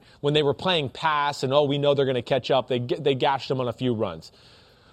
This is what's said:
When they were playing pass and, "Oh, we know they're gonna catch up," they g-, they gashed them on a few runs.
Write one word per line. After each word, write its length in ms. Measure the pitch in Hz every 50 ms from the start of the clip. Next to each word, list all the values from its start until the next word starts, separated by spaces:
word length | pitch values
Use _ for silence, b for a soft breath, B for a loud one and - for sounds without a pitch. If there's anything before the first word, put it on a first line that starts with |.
| b b b b
When 140 | - 143 147
they 100 | 151 147
were 100 | 139 135
playing 360 | - - 185 180 165 143 120
pass 520 | - - - 160 151 147 143 147 143 - 147
and, 100 | 131 131
"Oh, 100 | 147 151
we 140 | 135 139 143
know 160 | 139 143 143
they're 120 | 131 139
gonna 160 | 131 131 123
catch 300 | 117 - 143 131 - -
up," 160 | 143 131 120 -
they 120 | 135 123
g-, 160 | 123 123 170 160
they 160 | 135 143 139
gashed 320 | 127 151 147 135 131 - -
them 140 | 143 131
on 80 | 127 120
a 40 | 113
few 200 | - 131 127 120
runs. 400 | 104 110 95 82 82 - - b b b b b b b b b b b b